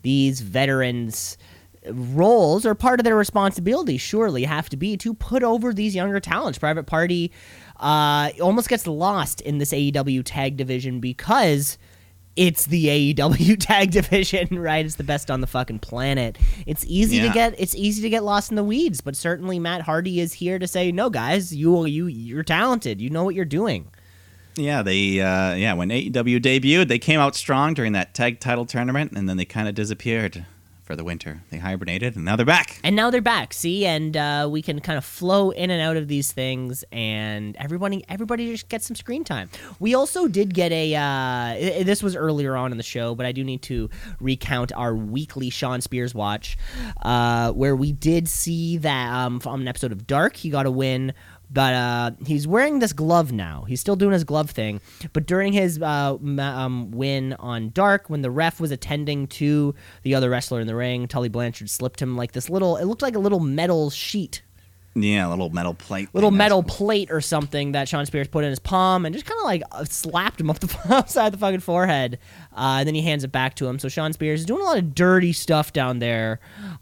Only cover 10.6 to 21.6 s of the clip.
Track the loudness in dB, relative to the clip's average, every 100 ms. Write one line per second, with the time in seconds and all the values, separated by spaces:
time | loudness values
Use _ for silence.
10.6 | -4 -4 -4 -4 -6 -4 2 4 6 4
11.6 | 0 -6 -14 -20 -20 -20 -6 2 2 4
12.6 | 0 2 4 4 4 4 4 4 6 6
13.6 | 4 4 4 4 4 2 2 0 -2 -2
14.6 | 0 0 -2 -4 -4 -4 -2 -4 -2 -4
15.6 | -4 -6 -8 -4 0 0 0 2 2 2
16.6 | -4 -6 -2 2 4 4 4 4 2 0
17.6 | -4 0 0 0 0 0 2 0 0 0
18.6 | 0 2 0 0 -6 -4 -2 -2 -2 -2
19.6 | -2 -4 -2 -2 0 -2 -2 -2 -4 -2
20.6 | -2 0 0 2 0 0 0 0 0 2